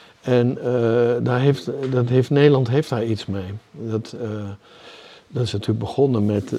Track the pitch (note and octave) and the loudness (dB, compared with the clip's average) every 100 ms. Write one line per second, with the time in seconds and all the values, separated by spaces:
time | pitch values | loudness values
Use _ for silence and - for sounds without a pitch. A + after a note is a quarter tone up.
0 | - _ - B2 A#2+ C#3 B2 B2 A#2 A#2 | -20 _ 0 2 2 0 -2 0 2 2
1 | A#2+ A#2+ A#2+ B2 C#3 C#3 - C3+ C3 B2+ | 2 2 0 2 2 2 -2 -6 -2 0
2 | A#2+ B2+ B2+ C#3+ D3 C#3 B2 C3+ D#3 A#2+ | 2 2 2 4 6 4 2 0 0 -2
3 | A#2 G#2+ - G2 F#2 G#2+ _ - A2+ A2 | -2 -4 -4 -8 -6 -12 _ -14 -6 -6
4 | A2 A3+ A2+ G#2+ G2+ G2+ _ - - - | -6 -10 -8 -8 -10 -14 _ -20 -20 -20
5 | - - _ C3+ A#2+ G2+ - A2 A2 - | -20 -20 _ -4 -4 -4 -2 -2 -2 0
6 | C#3 A#2+ G#2 G#2 G2+ | 2 2 0 0 -2